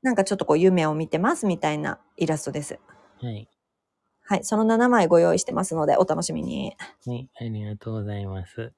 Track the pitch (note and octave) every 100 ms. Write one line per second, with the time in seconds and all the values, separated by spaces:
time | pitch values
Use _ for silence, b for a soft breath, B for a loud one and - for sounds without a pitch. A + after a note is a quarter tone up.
0 | B3+ A3+ F#3+ G3 - D3+ F#3 F3+ D#3 D3+
1 | D#3+ - G#3 E4+ G#3 E3+ D#3 D3+ D3 C3+
2 | _ - D#3+ D#3 - C#3+ C#3+ - _ -
3 | _ _ B2 G#2+ A2 _ _ _ _ _
4 | _ _ - G3 - G#3+ A3 A3+ B3 A#3+
5 | E3+ E3+ E3+ F3 - - F#3+ D#3+ D3+ -
6 | - D#3 E3+ D#3+ D3 C#3 - - B _
7 | - A#2+ C3 - A#2+ A2 G#2 G#2+ - A2
8 | G#2 G#2 G2 F#2+ F2+ - A2+